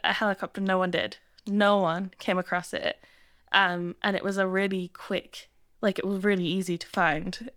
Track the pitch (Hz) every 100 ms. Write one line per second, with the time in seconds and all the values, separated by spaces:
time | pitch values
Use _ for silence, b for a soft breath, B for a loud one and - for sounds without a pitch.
0 | - 202 214 190 180 - 190 185 185 170
1 | 90 - _ _ - 202 202 202 175 170
2 | 190 - - 185 180 180 175 - - -
3 | b b b b b 196 190 175 175 -
4 | 208 190 196 196 190 190 196 190 180 -
5 | - 196 - - - _ _ - 214 185
6 | 190 196 202 196 175 185 185 170 - 202
7 | 170 151 185 - 226